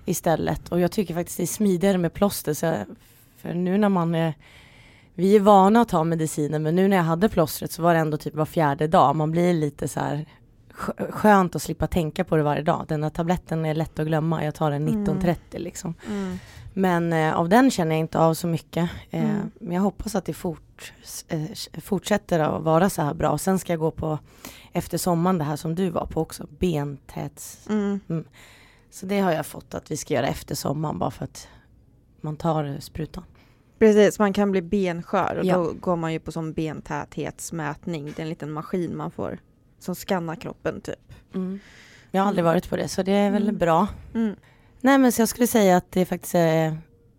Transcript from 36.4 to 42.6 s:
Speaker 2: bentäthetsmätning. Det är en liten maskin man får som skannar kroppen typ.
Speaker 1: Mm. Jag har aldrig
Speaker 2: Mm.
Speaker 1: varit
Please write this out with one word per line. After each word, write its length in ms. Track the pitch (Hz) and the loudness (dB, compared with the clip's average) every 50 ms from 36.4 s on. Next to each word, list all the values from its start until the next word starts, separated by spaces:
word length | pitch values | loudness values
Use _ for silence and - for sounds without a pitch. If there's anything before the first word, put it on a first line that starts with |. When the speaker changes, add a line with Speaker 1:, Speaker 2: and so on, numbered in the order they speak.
| 160 160 | -6 -6
Speaker 2:
bentäthetsmätning. 1500 | - - 160 156 139 143 - - 151 147 156 - - - 147 - - - - - 170 165 151 147 147 - - 180 170 151 143 | -4 -4 -4 -4 -6 -8 -10 -8 -8 -8 -8 -8 -8 -8 -8 -8 -8 -10 -12 -10 -8 -6 -6 -6 -8 -8 -8 -8 -8 -8 -8
Det 140 | 151 147 - | -10 -10 -10
är 40 | |
en 60 | 160 160 | -8 -8
liten 240 | 170 - 147 147 | -8 -10 -10 -10
maskin 440 | 156 151 156 - - 185 170 156 160 | -10 -10 -8 -6 -4 -4 -4 -4 -6
man 140 | 156 151 170 | -8 -10 -10
får 280 | - - - - - - _ _ _ _ _ _ _ _ | -8 -8 -8 -8 -8 -12 _ _ _ _ _ _ _ _
som 160 | - - 180 | -10 -10 -8
skannar 400 | - - - 196 180 175 160 160 | -6 -4 -4 -4 -2 -4 -6 -10
kroppen 440 | 160 - 165 - _ - 160 - - | -10 -10 -14 -12 _ -6 -6 -6 -8
typ. 320 | - - - - _ - - - _ _ - | -10 -12 -12 -14 _ -20 -20 -20 _ _ -8
Speaker 1:
Mm. 260 | 190 185 185 190 202 - - - - - - - - - _ | -8 -6 -6 -8 -12 -14 -20 -20 -20 -20 -20 -20 -20 -12 _
Jag 120 | - 190 | -2 0
har 60 | 196 208 | 0 0
aldrig 140 | 208 180 | 2 2
Speaker 2:
Mm. 100 | 170 165 | 2 4
Speaker 1:
varit 180 | 165 180 | 2 2